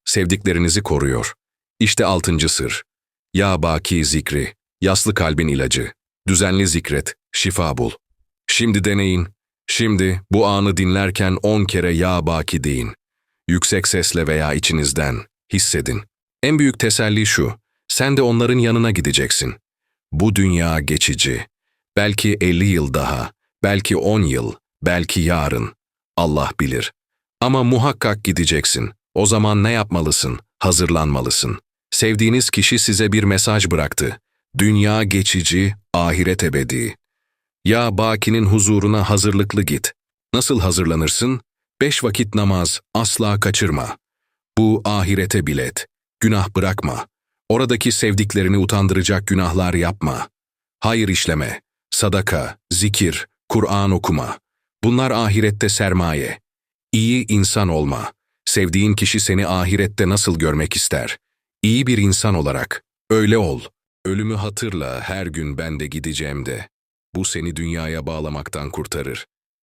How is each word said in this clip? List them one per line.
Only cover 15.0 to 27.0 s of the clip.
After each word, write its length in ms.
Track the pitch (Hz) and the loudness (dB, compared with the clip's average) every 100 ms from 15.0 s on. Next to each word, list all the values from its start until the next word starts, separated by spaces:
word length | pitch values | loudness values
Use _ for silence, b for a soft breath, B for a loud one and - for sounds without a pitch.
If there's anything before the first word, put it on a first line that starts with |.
| 71 57 - _ - | -2 -4 -8 _ -6
hissedin. 480 | 95 - 78 65 104 - _ _ _ | -2 0 -2 -2 -6 -8 _ _ _
En 160 | 135 151 | 0 2
büyük 200 | 139 - | 2 2
teselli 460 | 113 - 107 104 104 | 0 0 0 2 2
şu, 280 | - 65 - _ _ - | 2 0 -4 _ _ -6
sen 300 | - 135 139 | -2 2 2
de 40 | |
onların 360 | 123 117 120 127 | 4 2 2 2
yanına 340 | 117 113 113 | 2 2 2
gideceksin. 640 | 92 76 69 65 - 64 - _ _ _ _ _ | 0 0 0 0 -2 -4 -8 _ _ _ _ _
Bu 240 | 76 110 101 | 0 2 4
dünya 440 | 95 85 82 80 | 2 2 2 0
geçici. 680 | 71 73 - 67 69 60 - _ _ _ _ - | 0 0 0 0 -2 -2 -8 _ _ _ _ -2
Belki 420 | 104 101 107 101 | 0 0 0 2
elli 240 | 90 85 101 | 2 2 2
yıl 280 | 85 73 | 2 0
daha, 380 | 73 65 67 57 - _ _ | -2 -2 -4 -6 -12 _ _
belki 340 | 101 101 - 98 | 0 0 0 0
on 240 | 101 107 | 2 2
yıl, 320 | 82 64 57 - _ _ | 2 0 -4 -8 _ _
belki 380 | 87 87 85 92 | 0 0 0 0
yarın. 540 | 80 85 71 58 53 - _ _ _ - | 2 2 0 -2 -4 -10 _ _ _ -2
Allah 340 | 82 73 67 - | 0 0 -2 -2
bilir. 340 | 69 62 - - | -2 -2 -6 -10